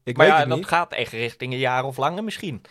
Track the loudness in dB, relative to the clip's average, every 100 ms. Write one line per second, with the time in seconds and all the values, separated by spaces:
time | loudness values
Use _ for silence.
0 | -4 4 6 6 4 -2 0 0 0 -4
1 | -6 -6 -8 -6 -8 -2 0 0 -2 -2
2 | -2 -2 -6 -8 -8 -10 -14